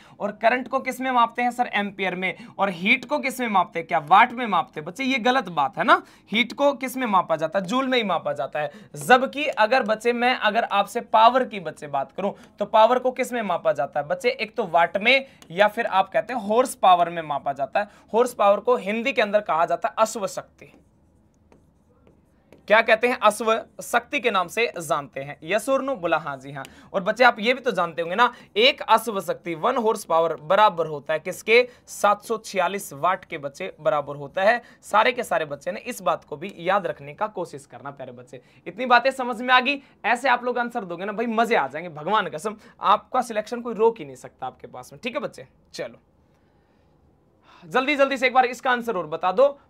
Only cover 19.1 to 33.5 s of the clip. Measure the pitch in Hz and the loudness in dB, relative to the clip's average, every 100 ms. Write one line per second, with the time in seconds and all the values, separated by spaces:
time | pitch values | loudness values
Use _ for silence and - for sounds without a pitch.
19.1 | 262 208 208 208 160 170 170 165 - 220 | 0 2 0 0 0 0 0 -4 0 -2
20.1 | 233 185 - - _ 143 _ _ _ _ | 0 -6 -8 -14 _ -20 _ _ _ _
21.1 | _ _ _ _ _ _ _ _ _ _ | _ _ _ _ _ _ _ _ _ _
22.1 | _ _ _ _ _ - 214 233 220 240 | _ _ _ _ _ 2 2 4 2 2
23.1 | 254 214 208 220 226 - - - 240 240 | 2 2 2 0 0 -2 -16 -2 -2 -2
24.1 | 294 226 202 175 - 233 - 156 160 143 | -4 -2 -2 -2 -2 -4 -4 -4 -4 -4
25.1 | - 139 143 156 202 247 269 262 254 170 | -12 -12 -14 -4 -2 0 -2 -2 -4 0
26.1 | 160 156 139 135 143 135 - - 190 185 | -2 -2 -10 -12 -14 -14 -18 -8 -4 -2
27.1 | 214 247 233 208 254 254 185 170 156 165 | 4 4 4 -2 -2 -2 -2 -2 -4 -6
28.1 | 190 240 - - 196 247 294 - 220 226 | 2 2 0 -8 4 4 4 2 2 2
29.1 | 196 165 165 175 160 196 262 220 214 - | -6 -4 -8 -6 -4 -2 0 0 -2 0
30.1 | 165 165 151 151 196 214 170 156 147 - | 2 2 -2 0 4 4 2 -4 -6 -6
31.1 | 156 185 175 - 226 247 - _ - 208 | -6 -6 -10 2 2 2 -6 _ -2 0
32.1 | 208 - 220 220 190 175 196 196 139 165 | 0 -2 -8 -6 -2 -2 -2 -10 -4 -2
33.1 | 185 - 165 139 | -2 -6 -10 -10